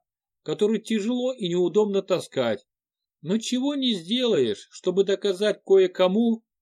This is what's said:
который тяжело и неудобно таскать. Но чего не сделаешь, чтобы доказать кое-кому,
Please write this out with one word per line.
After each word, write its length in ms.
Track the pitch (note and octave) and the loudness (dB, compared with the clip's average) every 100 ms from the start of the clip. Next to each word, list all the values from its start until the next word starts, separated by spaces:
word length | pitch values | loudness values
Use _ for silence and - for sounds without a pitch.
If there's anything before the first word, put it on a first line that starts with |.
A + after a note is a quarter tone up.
| _ _ _ _ | _ _ _ _
который 360 | - D#3+ G#3 A3 | -10 -2 0 0
тяжело 540 | - A3+ G#3 B3 B3+ | -2 -2 -2 -2 -4
и 160 | B3+ F3+ | -4 -2
неудобно 520 | F3 F3 G3+ G#3 G3 | 0 2 2 2 -2
таскать. 640 | F#3+ E3+ - - A#2+ G#2 _ _ _ _ _ _ | 0 -4 -2 -2 -2 -2 _ _ _ _ _ _
Но 160 | D3 A3 | -4 -4
чего 360 | - B3 C#4 C#4+ | -2 -2 -2 -2
не 180 | B3+ | -2
сделаешь, 760 | G3+ E3 B3 A#3+ F3 A#2 G2+ - | -4 -4 -2 2 2 0 -2 -10
чтобы 320 | - F#3 F#3 | -6 -2 0
доказать 580 | F#3 G3 G3+ F3+ G#3 G3+ - | 0 0 -2 -2 -2 -2 2
кое-кому, 800 | F#3+ F#3 F#3 F#3 G3+ A#3 A3+ _ _ | 4 4 2 2 4 0 -2 _ _